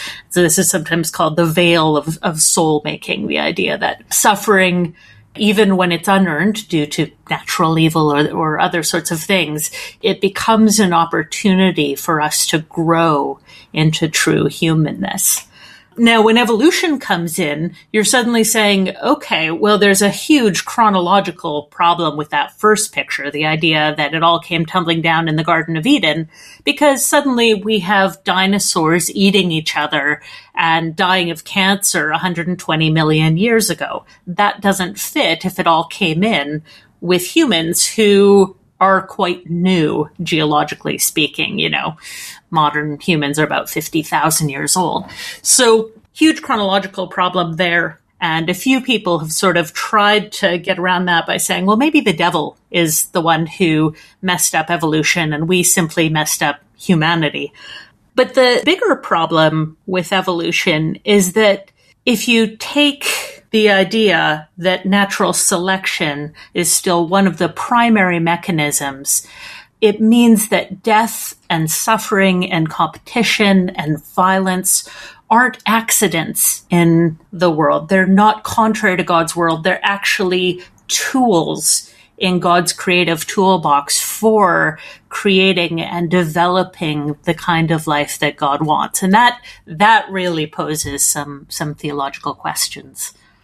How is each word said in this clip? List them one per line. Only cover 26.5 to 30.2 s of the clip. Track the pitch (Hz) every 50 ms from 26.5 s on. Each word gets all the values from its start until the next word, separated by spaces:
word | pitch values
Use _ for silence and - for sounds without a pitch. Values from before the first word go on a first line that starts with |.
| - - -
because | - 285 - 294 294 269 247 -
suddenly | - 311 285 285 277 247 233 233 233 214
we | 196 190 214 220 202
have | 170 185 214 196 190 190 185 - -
dinosaurs | 202 180 185 190 190 202 202 - - - 180 160 156 165 175 160 - -
eating | 208 196 196 190 202 180 175 160
each | 160 156 - -
other | 151 147 151 - 147 139 147 151 -